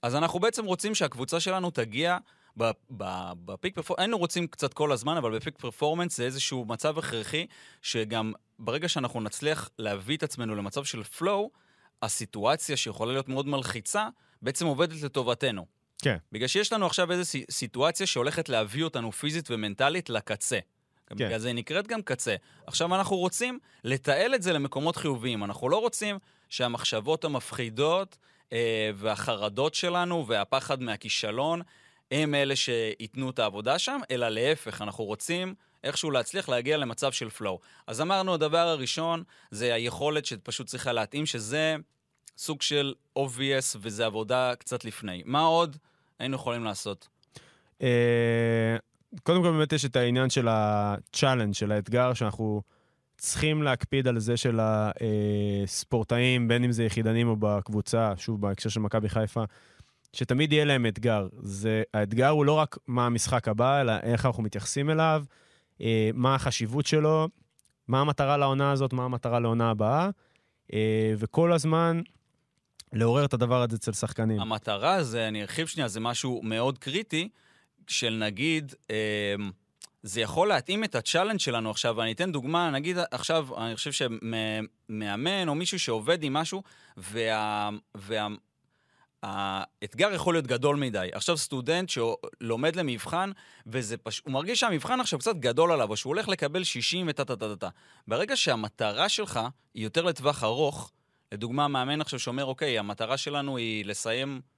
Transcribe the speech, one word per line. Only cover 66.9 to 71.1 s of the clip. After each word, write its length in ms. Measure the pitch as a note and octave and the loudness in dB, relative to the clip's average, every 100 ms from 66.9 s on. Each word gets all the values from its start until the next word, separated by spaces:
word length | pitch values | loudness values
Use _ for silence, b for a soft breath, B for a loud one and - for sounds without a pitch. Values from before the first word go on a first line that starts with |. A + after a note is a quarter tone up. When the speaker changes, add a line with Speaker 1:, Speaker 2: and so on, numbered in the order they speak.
| D#3 D3+ D#3 D#3+ - _ _ _ _ - | 4 4 4 2 -4 _ _ _ _ 0
Speaker 2:
מה 120 | C3 | 2
המטרה 360 | D3 C#3 C#3 C#3+ | 4 2 2 4
לעונה 360 | C#3 C3+ C#3 | 4 4 4
הזאת, 200 | C#3 C3+ | 4 2
מה 120 | B2+ | 0
המטרה 360 | B2+ B2 A#2+ A#2+ | -2 -2 0 2
לעונה 300 | A#2 A#2 A#2 | 4 4 4
הבאה, 400 | G#2+ A2 C#3 F#3 G3+ _ _ _ _ _ | 4 4 4 2 -2 _ _ _ _ _
אה, 420 | A2 A2 A2 A2 | 0 2 4 2